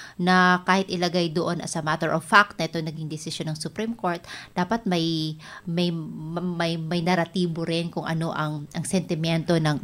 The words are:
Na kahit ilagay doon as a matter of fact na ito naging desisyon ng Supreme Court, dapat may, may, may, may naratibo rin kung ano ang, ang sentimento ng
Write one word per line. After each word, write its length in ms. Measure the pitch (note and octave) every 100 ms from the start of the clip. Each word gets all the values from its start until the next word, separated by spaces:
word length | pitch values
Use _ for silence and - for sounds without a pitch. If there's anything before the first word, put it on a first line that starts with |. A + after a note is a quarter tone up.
| - -
Na 400 | F3+ F#3 F3+ F3+ F3+
kahit 240 | F#3 F#3+
ilagay 400 | F3 F3 F3+ E3+
doon 320 | D#3 E3+ E3+
as 160 | E3 E3
a 80 | D#3
matter 240 | E3 D#3+
of 160 | D#3+ -
fact 320 | G#3+ G#3 -
na 80 | D#3+
ito 160 | E3
naging 240 | D#3+ D#3 D#3
desisyon 400 | D#3 D#3+ - -
ng 120 | D#3
Supreme 320 | D#3+ - A3+
Court, 240 | A#3 F3+ F3 - - - -
dapat 320 | F3+ A#3 A3
may, 480 | F3 E3 D#3+ D#3 D#3 - -
may, 320 | - E3+ F3 E3 D#3 D#3+ D#3
may, 400 | E3+ F3+ E3+ E3+
may 240 | E3 D#3+ F3
naratibo 640 | E3+ F3+ E3 F#3+ F3 E3
rin 320 | E3 E3 E3+
kung 80 | F3
ano 320 | D3+ D#3+ E3
ang, 320 | - D3+ D3+ D3
ang 80 | E3+
sentimento 720 | D#3 F#3+ F3+ E3 E3 E3 D3+
ng 240 | E3 D#3 C#3+